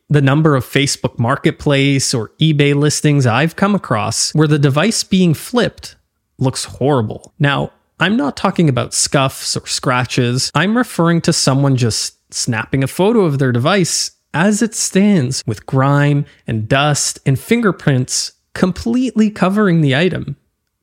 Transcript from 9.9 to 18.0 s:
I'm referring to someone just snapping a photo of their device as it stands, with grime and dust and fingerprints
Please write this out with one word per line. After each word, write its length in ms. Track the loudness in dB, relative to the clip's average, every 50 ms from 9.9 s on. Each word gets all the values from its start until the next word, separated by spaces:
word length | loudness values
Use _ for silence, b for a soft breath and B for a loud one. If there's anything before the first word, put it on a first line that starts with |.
| 0 0 -2 -2 -2 -2 0 0 0 -2 -4 -2 0
I'm 200 | 0 0 2 2
referring 460 | 0 -2 -2 -2 0 2 2 2 2
to 100 | 0 0
someone 460 | -2 0 0 0 2 2 2 2 2 2
just 560 | 2 0 -2 -2 -6 -8 -12 _ _ _ -10
snapping 500 | -8 -6 -4 -4 -4 -4 -4 -2 -2 -2
a 40 | -4
photo 340 | -2 0 0 2 2 2
of 180 | 2 0 0 0
their 140 | 0 0 2
device 580 | 2 2 2 2 2 0 0 -2 -4 -6 -8 _ _ _ _ -4
as 280 | 0 0 2 2 2
it 140 | 0 -2 -2
stands, 680 | -6 -8 -2 0 2 2 4 4 2 2 0 -4 -6 -4
with 220 | -6 -6 -6 -8 -2
grime 580 | 0 2 2 4 4 4 4 2 2 0 -2 b b b b
and 220 | b -6 -4 -2 0
dust 520 | 0 2 2 2 0 0 -2 -6 -8 -6 -2
and 140 | -2 -2 -2
fingerprints 920 | 0 0 0 2 2 0 -2 0 -2 0 0 0